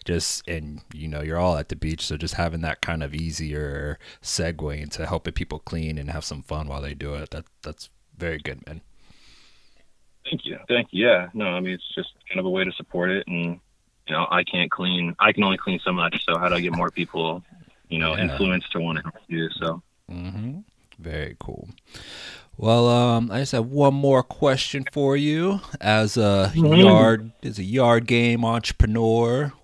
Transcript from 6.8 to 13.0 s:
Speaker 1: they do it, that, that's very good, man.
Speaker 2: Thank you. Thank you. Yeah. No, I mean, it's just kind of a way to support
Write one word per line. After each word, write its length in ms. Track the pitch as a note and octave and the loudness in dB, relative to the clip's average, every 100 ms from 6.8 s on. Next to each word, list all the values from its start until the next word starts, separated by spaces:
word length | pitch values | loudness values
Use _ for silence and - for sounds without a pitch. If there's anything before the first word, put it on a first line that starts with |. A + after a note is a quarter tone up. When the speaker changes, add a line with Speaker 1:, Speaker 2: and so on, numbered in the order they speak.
Speaker 1:
they 140 | C#2+ | -8
do 200 | C#2+ C#2+ | -10 -8
it, 160 | D2 D2+ | -8 -10
that, 140 | - - _ | -12 -14 _
that's 280 | - - - _ _ D2 | -16 -14 -18 _ _ -10
very 200 | E2+ D#2 | -8 -6
good, 280 | D2 C2+ - | -8 -12 -14
man. 140 | D#2+ - - - - - - - _ - _ - _ _ _ | -18 -18 -20 -20 -20 -20 -20 -20 _ -20 _ -20 _ _ _
Speaker 2:
Thank 200 | - - - | -10 -8 -8
you. 120 | - - | -10 -2
Thank 200 | A#2+ A2+ | -2 0
you. 160 | F#2 A#2+ | 2 4
Yeah. 220 | F#2+ F2 | 4 2
No, 120 | G#2+ G2 | -4 -4
I 140 | F2+ | -2
mean, 140 | F#2 | -4
it's 200 | F#2 - | -6 -10
just 140 | - - - - | -10 -10 -12 -10
kind 120 | F#2 | -6
of 60 | F#2 | -2
a 40 | |
way 140 | F#2 | -2
to 80 | F#2 | -2
support 380 | - - F2+ | -4 -8 -2